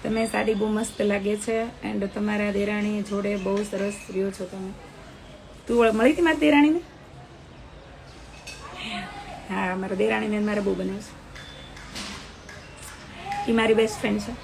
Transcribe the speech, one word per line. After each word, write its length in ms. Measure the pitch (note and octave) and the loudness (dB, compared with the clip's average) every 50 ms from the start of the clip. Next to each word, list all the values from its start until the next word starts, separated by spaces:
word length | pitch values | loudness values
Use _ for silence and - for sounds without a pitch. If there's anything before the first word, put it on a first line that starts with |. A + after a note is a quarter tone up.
| - | 0
તમે 240 | A3+ A3 A3+ A3+ A3 | 0 2 2 2 2
સાડી 260 | G#3+ G#3+ G3 G#3 A3 | 2 2 2 4 4
બહુ 140 | G3+ G#3 G#3+ | 4 4 2
મસ્ત 340 | G#3+ G#3+ A3+ A3 - - | 2 2 0 -2 -2 0
લાગે 340 | A3 G#3 G3+ G3+ G3 G#3 G#3 | 2 2 4 2 2 2 0
છે 280 | G#3 G#3 - A3+ A3+ A3+ | 0 0 0 0 0 0
and 440 | A#3 A#3 - - G#3 G#3+ G#3 G3 G3 | -2 -6 -6 -6 -4 -2 0 -2 -2
તમારા 440 | - G#3 G#3 G#3+ G#3 G#3 G#3 G#3 | -2 0 0 0 2 2 2 2
દેરાણી 500 | G3 G3 G3+ G3+ G#3 G#3 G#3 G#3 G#3 G#3 | 2 2 2 2 2 2 2 0 0 0
જોડે 340 | G3+ G3+ G#3 G3+ G3 G3+ G#3 | -2 0 -2 0 0 0 0
બહુ 280 | G3 F#3 F#3+ G3 G3+ G#3+ | 0 0 2 2 2 0
સરસ 300 | G#3 - F#3+ G3 G3+ G3+ G3+ - - | 0 -2 0 0 0 -2 -4 -10 -4
રહ્યો 220 | F#3+ F#3 G3 G3 | -2 0 0 0
છો 140 | F#3+ - F#3+ | 0 -4 -8
તમે. 260 | F3+ - G3 F#3+ F#3+ G3+ - - - - - - - - - - - - - - - - - - - | -8 -6 -8 -8 -8 -8 -10 -14 -16 -16 -16 -16 -16 -16 -18 -18 -18 -18 -18 -18 -18 -18 -18 -2 2
તું 120 | A#3 A#3 | 6 8
ઓળ-, 120 | A#3 A3+ | 8 8
મળી 220 | G#3+ A3 A3+ C4 D#4+ | 8 6 6 4 4
હતી 80 | E4+ | 4
મારી 160 | F4 E4 D#4+ D4 | 4 4 4 6
દેરાણીને? 420 | D4+ D4+ D4 C#4+ D4 D4+ D#4 F4 E4+ - - - - - - - - - - - - - - - - - - - - - - - - - - - - - - - - - - - - - - - - - G#3 G3+ G3 - - - - - - - - - | 6 6 8 8 8 8 6 4 0 -4 -16 -20 -20 -18 -18 -18 -18 -18 -18 -18 -18 -18 -18 -18 -18 -18 -18 -18 -18 -18 -18 -18 -18 -18 -18 -18 -18 -16 -18 -16 -14 -14 -14 -12 -12 -12 -12 -10 -10 -8 -6 -6 -8 -8 -10 -12 -12 -12 -12 -12 -8 -4
હા, 260 | F#3+ F#3+ G3 F#3 F#3 | -2 -2 0 0 0
મારા 200 | F#3+ F#3+ F#3+ G3 | -2 -2 -2 -2
દેરાણીને 440 | F#3 G#3 A3 A3 G#3+ G#3+ G#3+ G#3+ G#3 | 0 0 0 0 2 0 0 0 2
મારે 200 | G#3 G#3 G#3 G3+ | 2 2 2 2
બહુ 160 | G3 G3 F#3+ | 2 2 0
બને 240 | F3+ F#3 F#3+ F#3+ G3+ | 0 0 -2 -4 -4
છે. 260 | A3 - - - - - - - - - - - - - - - - - - - - - - - - - - - - - - - - - - - - - - - - - - - - G4 - - - - | -8 -10 -14 -16 -16 -16 -16 -16 -14 -14 -16 -16 -16 -16 -16 -14 -14 -12 -10 -10 -8 -8 -10 -10 -12 -14 -16 -16 -16 -16 -16 -16 -16 -16 -16 -16 -14 -14 -14 -14 -16 -16 -14 -12 -8 -6 -4 -2 0 2
ઈ 20 | A3+ | 4
મારી 200 | A3+ A3 A3 A3 | 4 6 6 6
બેસ્ટ 260 | G#3+ A3+ A3 - - | 6 6 4 2 0
ફ્રેન્ડ 220 | - A3 G#3 G#3+ | 0 0 0 0
છે. 100 | G#3 G#3+ A#3+ - | 0 -4 -6 -8